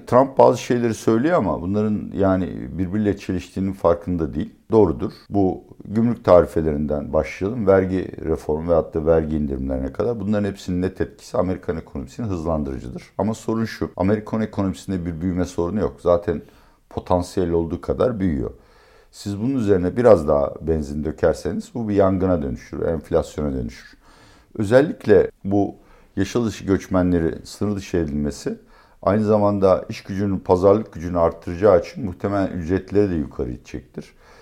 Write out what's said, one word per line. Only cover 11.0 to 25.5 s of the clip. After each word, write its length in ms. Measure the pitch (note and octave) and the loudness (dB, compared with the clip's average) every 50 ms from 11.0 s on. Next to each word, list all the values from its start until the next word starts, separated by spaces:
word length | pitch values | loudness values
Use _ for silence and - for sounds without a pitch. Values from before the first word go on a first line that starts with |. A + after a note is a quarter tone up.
etkisi 360 | D#2+ - - - - - - | -6 -6 -8 -20 -18 -8 -6
Amerikan 400 | - F2+ F#2 F#2 - - - E2+ | -6 -4 -4 -6 -6 -6 -8 -8
ekonomisinin 500 | D#2+ - - - C#2 C2 B1+ - - A#2+ | -8 -8 -12 -12 -12 -12 -12 -12 -10 -8
hızlandırıcıdır. 760 | G#2 F#2 E2 D#2 E2 E2 D2+ C#2+ C#2 C2 A#1+ A#1 B1 B1 - - - - | -6 -6 -6 -4 -4 -4 -4 -4 -6 -8 -10 -10 -12 -14 -14 -16 -16 -6
Ama 160 | - G2 A2 A2 | -4 -4 -4 -4
sorun 320 | - - - A2+ A2+ A2+ | -6 -4 -4 -4 -2 -4
şu, 260 | G#2+ - - F#2 - - | -6 -4 -6 -8 -8 -4
Amerikan 440 | - F2+ G2 G#2+ G#2+ G#2+ - B2+ A2 | -2 0 0 0 -2 -2 -6 -4 -4
ekonomisinde 640 | A2 G#2+ - - G2 F#2+ E2 - - - F#2+ F2+ E2+ | -4 -4 -4 -4 -4 -4 -4 -6 -8 -6 -6 -4 -4
bir 160 | F2+ E2 D#2 | -6 -6 -4
büyüme 240 | F2 F#2+ F2 F2+ F2 | -4 -2 -2 -2 -4
sorunu 340 | F2 - - E2+ E2+ G2 G#2+ | -4 -2 -4 -4 -2 -2 -2
yok. 180 | E2+ B1+ - - | -2 -4 -4 -4
Zaten 400 | - F2 F2 - - F2+ E2+ A2+ - - _ _ _ _ _ _ _ _ | 0 2 2 2 2 -2 -4 -4 -6 -12 _ _ _ _ _ _ _ _
potansiyel 640 | - A2+ - - F#2 F2+ F2 - - G2 F2+ E2 | -12 -10 -2 0 0 0 0 -2 -2 -2 0 0
olduğu 300 | E2+ E2+ E2 D#2+ F2 - | 0 0 0 -2 -6 -8
kadar 380 | - - C#2+ C#2 G2+ B2+ A#2 G2 | -4 -4 -2 0 0 0 0 0
büyüyor. 320 | F#2+ F#2 D2+ C2 A1 G#1 - - _ _ _ _ _ _ _ _ _ _ | 0 0 0 -2 -4 -6 -10 -14 _ _ _ _ _ _ _ _ _ _
Siz 280 | _ - - G2+ G2+ G2 | _ -12 -8 -8 -6 -4
bunun 160 | A2 C3 C#3 | -4 -2 -2
üzerine 420 | B2+ A2 G2+ G2+ F2+ F2+ F2+ F2+ | -2 2 2 2 2 2 0 0
biraz 300 | A#2+ A#2+ A#2+ G#2 E2+ D2+ | 4 8 8 8 8 6
daha 260 | D2 D2 C#2+ C#2+ - - - | 2 2 2 2 0 -4 -6
benzin 420 | - D#2 D#2+ D#2 D2 C2+ D2 D2+ D2 | -2 -2 -2 -2 -2 -4 -6 -6 -6
dökerseniz 680 | D#2 D2+ - - D#2+ D2+ - - E2+ E2+ - - - - | -6 -4 0 2 2 2 0 -4 -6 -6 -6 -8 -10 -10
bu 160 | A#2+ A2+ G#2 | -8 -4 0
bir 60 | G2+ | 2
yangına 460 | G2 F#2+ F#2+ G2 F2+ F#2+ F#2 F2+ D#2+ | 4 4 4 2 2 2 0 0 0
dönüşür, 400 | C#2+ C2 B1 - - - - D2 | -2 -4 -8 -8 -12 -12 -10 -6
enflasyona 720 | D#2+ E2 E2 D2+ - - E2+ D#2+ D2+ - - D#2+ D2+ C#2+ C2+ | -4 -2 -4 -4 -4 0 0 0 0 0 -6 -6 -4 -4 -4
dönüşür. 440 | B1+ A#1+ A#1 - - - - - _ _ - - - - - - - _ _ - | -4 -8 -8 -12 -16 -20 -20 -20 _ _ -20 -20 -20 -20 -20 -20 -20 _ _ -6
Özellikle 760 | - G#2+ G2 A#2 C3+ D3+ F3 B3 - - - G2+ F2+ - - - _ - | -6 0 4 6 6 6 4 -2 -6 2 6 6 6 6 4 -2 _ -6
bu 320 | F#2+ | -2